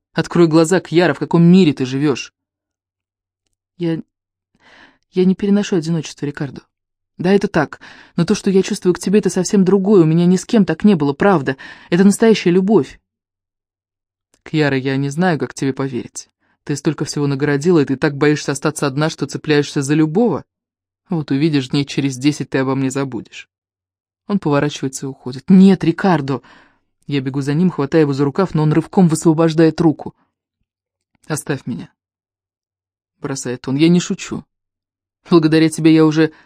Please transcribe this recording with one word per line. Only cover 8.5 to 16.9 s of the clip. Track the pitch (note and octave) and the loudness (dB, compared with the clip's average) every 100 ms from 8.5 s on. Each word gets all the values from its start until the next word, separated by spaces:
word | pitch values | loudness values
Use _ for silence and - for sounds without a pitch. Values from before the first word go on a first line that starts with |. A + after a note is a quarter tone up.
| F#3+ | 0
чувствую | F#3 G#3 F3+ | 0 -2 -2
к | E3+ | -2
тебе, | - G#3 | 0 0
это | G3 | 0
совсем | F#3 F3 G3+ F3+ | -2 0 2 2
другое, | G3 F#3+ G#3 | 2 4 4
у | D#3 | 4
меня | E3 F3 | 4 2
ни | F#3 | 2
с | - | 0
кем | A3+ F3 | 0 0
так | D#3+ | 2
не | G#3 F#3 | 2 2
было, | C#3+ | 0
правда. | C#3 G3+ F3 C3 C3+ - - - | 0 2 2 0 -6 -10 -20 -4
Это | F3 | 2
настоящая | G3 G3 A3+ G#3 F3+ | 4 4 2 2 2
любовь". | F3+ F#3+ G3+ C3 - _ _ _ _ _ _ _ _ _ _ _ _ _ _ | 2 2 2 0 -10 _ _ _ _ _ _ _ _ _ _ _ _ _ _
"Кьяра, | - D#3 D3 C3+ | -8 -2 0 -2
я | C3+ C3+ | -2 -4
не | C#3 | -4
знаю, | C#3+ F#3 D3+ | -2 0 0
как | B2+ | -4
тебе | - C#3 | -6 -6
поверить. | C3 C3+ A#2+ - - - _ _ _ | -4 -6 -6 -10 -16 -20 _ _ _
Ты | - C#3+ | -10 -6
столько | E3+ | -4